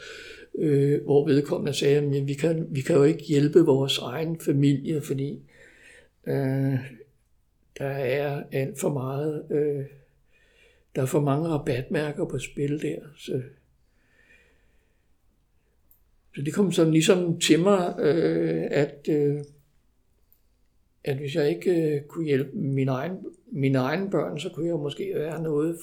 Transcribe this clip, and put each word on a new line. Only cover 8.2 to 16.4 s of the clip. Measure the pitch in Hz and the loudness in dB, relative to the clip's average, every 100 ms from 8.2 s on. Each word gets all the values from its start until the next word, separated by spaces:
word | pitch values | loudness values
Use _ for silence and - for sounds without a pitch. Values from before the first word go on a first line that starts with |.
| 147 143 - | -2 -4 -6
alt | 135 135 - | -4 -4 -4
for | 190 | -4
meget, | 139 131 135 156 151 - | -2 -4 -4 -4 -6 -4
øh, | 151 147 143 139 - _ _ _ _ _ _ _ _ _ | -2 0 -2 -8 -14 _ _ _ _ _ _ _ _ _
der | - | -4
er | 131 | 0
for | 151 | 0
mange | 143 139 165 | 2 0 0
rabatmærker | 151 156 120 120 160 151 147 | -2 -2 -4 -4 -4 -4 -4
på | - 139 | -6 -6
spil | - - 143 147 | -8 -4 -4 -2
der." | 151 - - - | -4 -6 -12 -16
Så, | - 135 123 - _ _ _ _ _ _ _ _ _ _ _ _ _ _ _ _ _ _ _ _ _ _ _ _ _ _ _ | -8 -8 -8 -14 _ _ _ _ _ _ _ _ _ _ _ _ _ _ _ _ _ _ _ _ _ _ _ _ _ _ _
så | - | -8